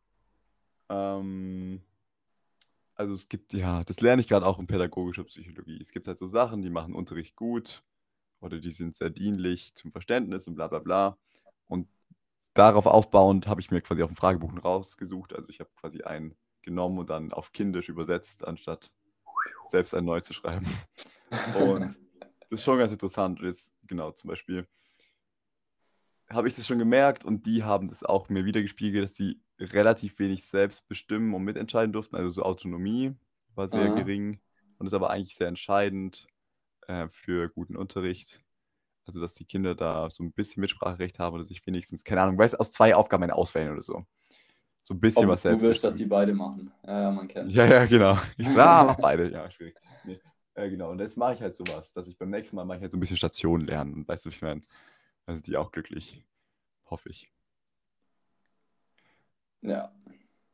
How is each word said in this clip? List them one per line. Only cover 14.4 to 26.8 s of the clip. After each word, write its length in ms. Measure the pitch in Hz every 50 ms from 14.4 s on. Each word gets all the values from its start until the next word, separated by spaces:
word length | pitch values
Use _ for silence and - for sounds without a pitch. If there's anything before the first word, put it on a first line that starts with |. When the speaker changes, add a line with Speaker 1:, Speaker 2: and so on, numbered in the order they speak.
| 82 82 90 87
Speaker 1:
rausgesucht. 760 | - 90 92 98 95 - - - 95 87 95 92 92 - -
Also 140 | - - 82
ich 100 | - -
habe 120 | 85 _ _
quasi 260 | _ - 78 80 80
einen 340 | - - 78 78 78 80 - _ _ _ _ _
genommen 360 | _ 90 87 90 90 92 92 92
und 120 | 85 78
dann 220 | 78 80 80 82
auf 200 | 85 82 - -
Kindisch 360 | _ - 101 98 87 87 - -
übersetzt, 580 | 82 85 80 82 87 87 - - - - -
anstatt 460 | - 85 - - 85 82 - - _ _ _ _ _ _ _ _ - - - - - - - - -
selbst 260 | - 92 87 - 92
einen 120 | 90 87
neu 140 | 85 85 87
zu 120 | - -
schreiben. 340 | - - - 85 85 98 92 87 - - - _ _ - - - _ _ _ -
<laughs> 280 | - - - 113 98 98
Und 220 | 98 98 95 95 92 - - _ _ _ _ _ - _ _ _ - -
das 100 | 110 110
ist 20 | -
schon 140 | 139 131 127
ganz 140 | 120 104
interessant. 480 | 107 104 98 95 - 107 95 92 87 -
Und 60 | 87
jetzt, 280 | 90 87 - - - _ _ _
genau, 280 | - 92 85 78 80
zum 160 | - _ - 85
Beispiel 400 | 90 - - - 92 90 90 _ _ _ _ _ _ _ _ _ _ _ _ _ _ _ _ _ _ _ _ _ _ _ _ _ _ _ _ _ _ _ _ _ 113
hab 120 | 120 110
ich 80 | 123 -
das 120 | 127 110
schon 120 | - 127
gemerkt 460 | 117